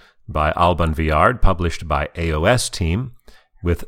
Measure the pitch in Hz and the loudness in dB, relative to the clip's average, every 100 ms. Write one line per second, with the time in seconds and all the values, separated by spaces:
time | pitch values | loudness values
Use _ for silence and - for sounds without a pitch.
0 | - _ - 78 76 - 87 82 82 78 | -20 _ -8 -2 -2 2 2 2 0 0
1 | 80 76 98 123 - 85 85 - 82 73 | 0 2 2 4 2 2 -2 -4 -4 -4
2 | 73 - 82 78 82 123 - - 82 92 | -4 -4 -4 0 2 2 0 -4 -2 -2
3 | 127 - - - _ _ 87 85 | -4 -12 -20 -20 _ _ -2 -2